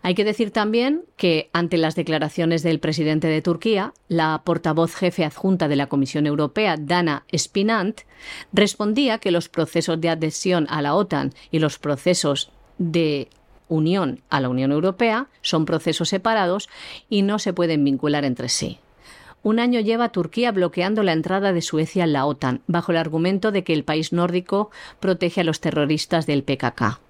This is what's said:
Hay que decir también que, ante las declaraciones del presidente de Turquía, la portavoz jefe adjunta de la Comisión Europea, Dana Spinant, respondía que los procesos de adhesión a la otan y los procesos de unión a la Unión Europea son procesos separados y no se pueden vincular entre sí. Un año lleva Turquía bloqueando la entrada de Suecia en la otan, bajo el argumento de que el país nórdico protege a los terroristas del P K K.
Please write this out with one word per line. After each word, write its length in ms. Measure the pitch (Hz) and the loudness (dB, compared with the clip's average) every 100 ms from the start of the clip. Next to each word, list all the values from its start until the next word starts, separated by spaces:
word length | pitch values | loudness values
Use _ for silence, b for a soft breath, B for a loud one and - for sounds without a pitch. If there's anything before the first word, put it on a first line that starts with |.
Hay 120 | 185 | 0
que 100 | 180 | 0
decir 280 | 208 214 214 | 0 0 -2
también 500 | 220 208 226 262 311 - - | 0 0 2 0 -2 -4 -2
que, 340 | 185 156 - | 2 2 0
ante 260 | 170 170 175 | -2 0 2
las 180 | 160 180 | 0 0
declaraciones 640 | 165 156 151 - 165 165 | -2 -2 -2 0 0 2
del 160 | 165 160 | 0 0
presidente 480 | 156 156 151 151 160 | -2 0 0 2 2
de 160 | 156 | 0
Turquía, 500 | 165 165 220 208 202 - _ | 0 0 0 0 -2 -10 _
la 320 | 165 156 156 | 0 0 -2
portavoz 500 | - 170 165 151 165 | -2 -2 0 2 0
jefe 300 | - 180 175 | 0 -2 0
adjunta 420 | 156 - 190 185 156 | -4 -2 0 2 2
de 100 | 143 | 0
la 120 | 139 | 0
Comisión 380 | 139 135 156 147 | 0 0 0 0
Europea, 500 | 147 147 208 214 156 | 0 0 0 0 0
Dana 460 | 143 175 170 143 - 165 | 0 0 2 -2 -4 -4
Spinant, 680 | - 196 208 226 185 233 - B B B B | -2 -2 0 0 -2 -6 -18 B B B B
respondía 640 | 202 202 - 208 220 269 220 | 2 2 2 -2 2 0 0
que 140 | 196 | 0
los 160 | 175 - | 0 0
procesos 520 | - 156 170 165 165 | -4 0 0 -2 0
de 100 | 165 | 0
adhesión 560 | 165 156 - 190 175 147 | 0 -2 -2 0 0 0
a 100 | 156 | -2
la 140 | 143 | 0
otan 400 | 170 190 147 135 B B | 0 0 -2 -4 B B
y 80 | 160 | 0
los 200 | 156 - | 0 -2
procesos 760 | 147 139 180 175 151 139 - - - - | -4 0 0 2 0 -2 -4 -12 -20 -6
de 500 | 175 160 156 143 - _ _ - _ | -2 0 0 -2 -6 _ _ -20 _
unión 540 | 160 156 190 151 123 _ | 0 2 2 0 -4 _
a 100 | 147 | -2
la 80 | 127 | 0
Unión 240 | 127 135 | 0 2
Europea 560 | 147 185 185 233 220 277 _ | 2 0 0 0 0 -4 _
son 240 | - 160 156 | -2 0 0
procesos 420 | 160 165 156 165 | 0 -2 -2 -2
separados 640 | 196 226 220 175 196 - B B B B | 0 0 2 0 -2 -6 B B B B
y 100 | 208 | 0
no 180 | 196 208 | 2 0
se 140 | 202 | -2
pueden 320 | 180 170 151 | 0 0 2
vincular 400 | 139 135 151 147 | 2 2 0 0
entre 240 | 143 123 123 | 0 -2 -4
sí. 300 | - - - _ _ B B B B | -4 -4 -8 _ _ B B B B
Un 180 | 208 226 | 0 2
año 200 | 240 240 | 2 2
lleva 320 | 214 226 233 | 2 0 0
Turquía 380 | 190 160 226 240 | 0 -2 0 0
bloqueando 520 | 196 175 - 180 214 | 2 0 0 0 2
la 100 | 196 | 2
entrada 400 | 160 156 190 196 | 2 0 0 2
de 80 | 175 | 0
Suecia 440 | 160 156 156 190 | 0 -2 0 0
en 100 | 170 | 2
la 100 | 143 | 2
otan, 380 | 143 139 131 127 - | 0 0 -2 -2 -2
bajo 240 | 170 175 | -2 0
el 40 | 165 | -2
argumento 560 | 165 160 175 196 214 | 0 0 0 0 0
de 120 | 196 | 0
que 100 | 180 | 0
el 100 | 156 | -2
país 300 | 143 156 160 | 0 -2 0
nórdico 560 | 175 175 180 180 196 208 B B B | 0 0 0 0 -2 -2 B B B
protege 440 | 196 180 175 190 | -2 0 0 0
a 20 | |
los 160 | 165 151 | 0 0
terroristas 640 | 165 151 143 151 - 170 | -2 0 0 0 0 -2
del 180 | 156 143 | 0 -2
P 140 | 139 135 | 0 -2
K 140 | 123 | -4
K. 300 | - 107 117 | -2 -4 -4